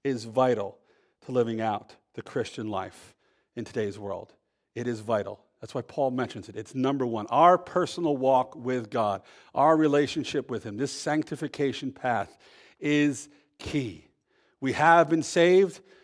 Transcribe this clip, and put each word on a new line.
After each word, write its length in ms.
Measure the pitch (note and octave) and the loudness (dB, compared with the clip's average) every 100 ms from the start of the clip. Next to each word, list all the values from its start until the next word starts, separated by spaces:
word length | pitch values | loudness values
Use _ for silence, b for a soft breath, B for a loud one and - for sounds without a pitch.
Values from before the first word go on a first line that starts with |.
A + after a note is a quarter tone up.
is 220 | C#3 B2+ A2+ | -4 -4 -2
vital 520 | A2+ B2+ A2+ G2 - _ _ _ _ - | 2 4 2 -2 -12 _ _ _ _ -4
to 60 | |
living 300 | B2+ A#2 A2 | 0 0 0
out 340 | A2+ G2+ - - _ - | -2 -4 -8 -20 _ -16
the 60 | |
Christian 480 | - - A2 - A2 | -8 -6 -6 -6 -6
life 460 | G2 F#2 - - _ _ _ _ - | -6 -8 -12 -20 _ _ _ _ -12
in 80 | |
today's 340 | A2+ B2 G#2 G2 | -8 -4 -6 -6
world. 360 | G2+ F#2 - _ _ _ _ - | -10 -10 -12 _ _ _ _ -8
It 120 | A#2+ | -6
is 120 | A2+ | -6
vital. 400 | G#2+ A2 G2 G#2 _ _ | -2 -2 -2 -10 _ _
That's 120 | A#2 | -10
why 80 | C3+ | -10
Paul 300 | - - C3+ | -8 -2 -2
mentions 380 | B2+ A#2+ - - | -2 -4 -8 -14
it. 80 | A2 | -12
It's 180 | A2 C3+ | -10 -2
number 300 | C3 C#3 B2 | -2 0 -2
one. 220 | A2+ G#2 | -4 -2
Our 300 | B2 E3+ F3+ | 4 6 6
personal 600 | F3+ F#3 F3+ - E3 C#3+ | 2 -2 -2 -2 -2 0
walk 380 | C3 C3 B2+ - | 2 2 0 -6
with 340 | B2 B2+ A2 | -4 -4 -4
God, 320 | B2 G#2+ G2 - b b - | -2 0 -2 -6 b b 2
our 200 | D3 D#3+ | 4 6
relationship 760 | D#3 C#3+ C#3+ E3 C#3 D3+ B2 | 4 4 2 -2 -4 -4 -4
with 120 | A#2 | -6
him, 140 | A2 G2+ | -8 -6
this 140 | C3+ | -6
sanctification 1000 | - - D3+ D3+ D3+ C#3+ - C#3 - C3+ | -4 -4 -2 -4 -6 -8 -4 -4 -2 -8
path 440 | - B2+ A2+ G2 - b b b b | -6 -2 -2 -4 -12 b b b b
is 500 | D3 D3 D3 B2+ - b b - | 0 2 2 -2 -10 b b -18
key. 500 | - D3 A#2+ D#2+ - _ _ _ _ _ | -8 -6 -6 -10 -20 _ _ _ _ _
We 140 | C3+ | -4
have 360 | - D#3 E3+ D3+ | 2 6 6 6
been 140 | D#3+ | 2
saved. 560 | C#3 F3+ E3+ F#3 F#3+ - - b | 0 4 6 6 4 0 -20 b